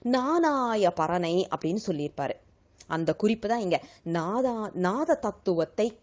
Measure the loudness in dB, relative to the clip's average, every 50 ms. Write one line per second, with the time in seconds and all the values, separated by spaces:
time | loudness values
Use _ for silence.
0 | -2 0 0 2 2 2 2 4 4 4 2 2 0 0 2 4 2 2 2 2
1 | 0 0 0 0 0 2 2 0 0 0 -4 -4 -2 -2 -2 -2 -2 -4 -4 -2
2 | -4 -6 -4 -4 -4 -4 -6 -8 _ _ _ _ _ _ _ _ -8 -6 -4 -2
3 | 0 0 0 2 2 0 0 0 -2 -2 -2 0 0 0 0 0 -2 -6 -20 -12
4 | -6 -2 -2 -2 0 0 0 0 0 0 -2 -4 -6 -6 -4 0 0 0 0 0
5 | 2 0 0 0 0 -6 -6 -4 -2 0 0 0 0 -2 0 -2 -2 -2 -2 -8